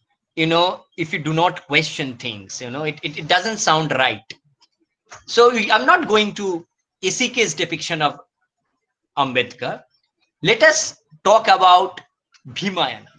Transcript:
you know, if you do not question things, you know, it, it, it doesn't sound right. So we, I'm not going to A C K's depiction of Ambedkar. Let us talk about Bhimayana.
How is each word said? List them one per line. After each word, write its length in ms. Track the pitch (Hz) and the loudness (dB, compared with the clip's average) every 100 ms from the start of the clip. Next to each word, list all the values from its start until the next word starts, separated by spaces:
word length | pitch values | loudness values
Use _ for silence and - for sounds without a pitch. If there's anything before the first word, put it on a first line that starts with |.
| _ _ _ - | _ _ _ -4
you 120 | 160 | 0
know, 380 | 165 180 185 _ - | 2 2 -2 _ -10
if 140 | 160 | -8
you 80 | 190 | -6
do 140 | 147 | -4
not 340 | 160 180 175 - | 0 0 0 -2
question 480 | 147 156 - 135 117 | 0 0 -4 -10 -10
things, 440 | 123 104 95 - | -12 -12 -14 -14
you 100 | 123 | -10
know, 120 | 135 | -8
it, 160 | 156 151 | -8 -8
it, 160 | 165 156 | -10 -8
it 80 | 160 | -2
doesn't 300 | 180 214 214 | -2 -2 -4
sound 340 | - 156 156 | 0 0 0
right. 320 | 127 127 104 - - _ _ _ _ _ _ _ - - | 0 0 -2 -12 -20 _ _ _ _ _ _ _ -20 -4
So 260 | 233 240 | 4 4
we, 180 | 240 208 | 4 0
I'm 140 | 220 262 | 2 4
not 220 | 349 233 | 2 4
going 260 | 214 208 - | 2 0 -4
to 300 | 196 170 - _ _ _ | -6 -6 -10 _ _ _
A 60 | 185 | -6
C 200 | 185 247 | -2 -2
K's 240 | 247 196 | -2 -2
depiction 480 | 160 165 160 - 165 | -2 -6 -6 -6 -2
of 180 | 147 - - _ _ _ _ _ _ _ _ - | -2 -2 -18 _ _ _ _ _ _ _ _ -4
Ambedkar. 640 | 135 123 120 - 127 208 _ _ _ _ _ _ | -2 -2 -4 -6 -10 -10 _ _ _ _ _ _
Let 220 | 160 233 | -2 4
us 340 | 311 311 - - _ _ | 4 2 -2 -10 _ _
talk 240 | 196 214 214 | 2 4 4
about 540 | 185 185 180 185 - - _ _ _ 139 | 4 8 6 4 -6 -20 _ _ _ -18
Bhimayana. 580 | 110 196 180 135 110 107 | -8 -6 -2 -4 -6 -16